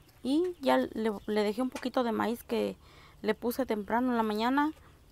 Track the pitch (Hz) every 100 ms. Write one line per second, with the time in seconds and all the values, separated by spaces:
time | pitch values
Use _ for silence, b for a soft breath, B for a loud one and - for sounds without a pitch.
0 | - - 247 302 359 349 262 262 254 226
1 | 220 196 - 214 208 208 254 - 247 269
2 | 240 214 208 240 - 220 202 190 B B
3 | B B 202 220 233 247 240 214 196 226
4 | 254 240 220 214 233 277 302 - b b
5 | -